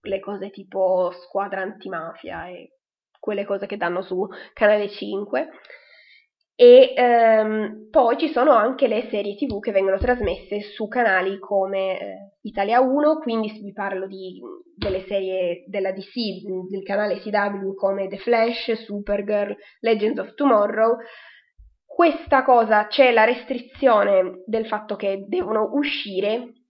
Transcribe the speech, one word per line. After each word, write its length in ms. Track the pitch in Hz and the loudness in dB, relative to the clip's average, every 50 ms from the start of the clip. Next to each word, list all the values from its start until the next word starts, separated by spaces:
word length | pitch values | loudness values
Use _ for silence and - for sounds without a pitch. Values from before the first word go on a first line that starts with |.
le 180 | _ 214 190 196 | _ -6 -6 -6
cose 300 | - 196 202 196 190 208 | -6 -10 -10 -10 -10 -12
tipo 640 | - 208 190 _ - 196 190 185 185 185 180 175 | -14 -18 -20 _ -4 0 0 2 2 2 0 -2
Squadra 500 | 175 - - - - 185 196 196 196 190 | -4 -10 -20 -6 -6 -6 -4 -4 -6 -6
Antimafia 840 | 190 190 220 - - 190 185 165 160 165 - - - - 170 165 170 | -6 -8 -10 -12 -12 -10 -10 -10 -10 -12 -16 -16 -14 -14 -12 -12 -12
e 300 | 180 180 170 160 - _ _ _ _ _ _ _ _ _ _ | -14 -16 -18 -20 -20 _ _ _ _ _ _ _ _ _ _
quelle 260 | - - 214 196 202 | -8 -6 -4 -4 -4
cose 220 | - 202 190 202 | -4 -6 -6 -6
che 100 | 196 202 | -8 -6
danno 240 | 208 180 170 175 180 | -6 -4 -4 -4 -6
su 240 | 190 - 185 180 208 196 - - - - _ | -6 -6 -4 -4 -4 -6 -8 -18 -20 -20 _
Canale 360 | - 220 208 214 214 208 202 | 2 4 4 4 2 0 -4
cinque. 600 | 208 - - 208 202 196 208 202 - 131 160 320 - - _ - - - _ _ _ _ _ _ _ _ _ _ _ _ _ _ _ - | -8 -10 -10 -8 -6 -8 -6 -4 -4 -4 -4 -6 -12 -20 _ -20 -20 -20 _ _ _ _ _ _ _ _ _ _ _ _ _ _ _ 8
E, 360 | 247 240 247 254 262 254 - | 10 12 12 12 10 8 4
ehm, 920 | - 247 247 240 233 233 226 220 220 214 214 214 220 214 214 - - - - | 2 2 4 6 6 6 6 4 4 2 0 -2 -2 -4 -4 -8 -14 -20 0
poi 260 | - 302 247 226 247 | 2 2 4 4 2
ci 120 | 240 330 285 | 0 -2 -2
sono 200 | 320 247 254 311 | 0 2 4 6
anche 380 | 262 220 208 247 262 - 277 | 6 4 4 2 0 0 0
le 220 | 226 214 220 247 - | 0 0 -2 -4 -4
serie 240 | - 208 202 202 196 | -6 -6 -6 -6 -6
T 100 | - 294 | -6 -6
V 140 | 254 208 202 | -6 -6 -6
che 120 | 214 240 | -6 -2
vengono 280 | 202 196 196 190 190 196 | 0 0 2 2 0 0
trasmesse 600 | - 247 247 240 208 185 180 - - - 208 208 | 0 -2 -2 0 -2 -4 -4 -6 -8 -10 -10 -10
su 260 | 208 - - - 220 | -10 -12 -10 -10 -10
canali 500 | 208 - 254 233 214 190 185 185 190 196 | -6 -2 0 0 2 2 2 0 -2 -6
come, 640 | 190 185 - 208 196 190 190 196 190 190 190 185 - | -6 -8 -2 -2 -2 0 0 -2 -4 -4 -4 -6 -6
eh, 160 | - - - 190 202 196 _ _ | -8 -12 -12 -14 -18 -20 _ _
Italia 400 | _ 214 - 196 196 202 233 247 | _ -10 -4 -4 -2 2 2 2
uno, 380 | 262 254 269 294 294 302 311 311 | 2 2 2 2 2 2 0 0
quindi 300 | 311 240 226 220 220 208 | -2 -4 -4 -2 -4 -4
s-, 120 | 214 214 | -8 -12
vi 120 | 202 202 196 | -16 -16 -10
parlo 340 | - 196 196 196 185 185 | -8 -8 -6 -6 -6 -8
di, 340 | 196 196 190 190 185 185 185 - - - - - _ _ | -10 -12 -14 -14 -14 -16 -16 -16 -18 -18 -18 -20 _ _
delle 260 | 196 - 208 185 190 | -8 -6 -4 -4 -4
serie 640 | 190 185 202 196 190 190 185 190 180 175 175 180 - | -6 -4 -4 -4 -4 -2 -4 -2 -2 -4 -4 -6 -10
della 240 | 196 196 202 190 190 | -10 -6 -4 -4 -4
D 80 | 190 196 | -6 -6
C, 500 | 190 - - 247 226 208 180 180 - - | -12 -10 -8 -6 -6 -6 -6 -8 -10 -8
mm, 180 | 185 185 185 | -8 -8 -8
del 140 | 185 202 196 | -8 -10 -10
canale 380 | 190 - 202 214 214 208 - - | -6 -4 -4 -2 -2 -2 -4 -6
C 100 | - 214 | -6 -2
W 440 | 202 208 202 208 202 196 190 190 196 | -2 0 0 -2 -4 -6 -8 -8 -6
come 320 | - - 190 196 196 196 | -2 -2 -2 -2 -2 -6
The 100 | 190 202 | -8 -8
Flash, 540 | 196 - 240 233 226 226 233 240 - - - | -8 -2 0 2 2 2 0 -2 -6 -4 -6
Supergirl, 840 | 226 220 226 - 208 208 208 - 208 202 202 208 208 202 202 202 208 - - - _ _ | -6 -6 -6 -12 -12 -10 -6 -4 -4 -4 -2 -2 -2 -2 -2 -4 -8 -12 -14 -20 _ _
Legends 360 | - 226 226 208 208 220 302 | 0 0 0 2 0 -2 -2
of 160 | - 185 - - | -2 -6 -10 -4
Tomorrow. 640 | - 285 269 233 208 202 208 214 208 220 233 233 226 - - - - - - - - _ _ _ _ - - _ _ _ | 0 2 4 4 4 2 0 0 2 2 2 2 -2 -6 -18 -20 -20 -20 -20 -20 -20 _ _ _ _ -20 -20 _ _ _
Questa 580 | _ - - 349 330 285 - - - 285 262 262 | _ 2 2 4 4 2 -2 -2 0 0 2 4
cosa, 440 | - 247 240 226 214 220 208 208 | 4 4 4 4 4 2 2 2
c'è 240 | 214 - - 262 254 | 0 4 4 4 6
la 120 | 233 226 214 | 6 6 4
restrizione 1160 | 233 247 247 - - 269 233 - - - - 277 254 226 208 202 202 202 190 185 180 - - - | 4 2 -2 -6 -8 -8 -8 -8 -14 -8 2 2 4 4 4 4 4 4 2 2 0 -4 -12 -8
del 180 | - 214 226 226 | -4 -4 -4 -4
fatto 300 | 226 220 208 214 - 208 | -4 -8 -8 -6 -8 -8
che 300 | 196 208 196 196 196 196 | -4 -4 -4 -4 -6 -6
devono 420 | 208 262 359 - 202 220 214 214 - - | -6 -4 -4 -4 -2 -2 -2 -2 0 -2
uscire 800 | 285 285 285 - - - 208 190 180 202 208 220 247 247 - - _ _ | -2 -2 -2 -4 -6 -8 -6 -4 -2 -2 -2 -2 -4 -6 -12 -20 _ _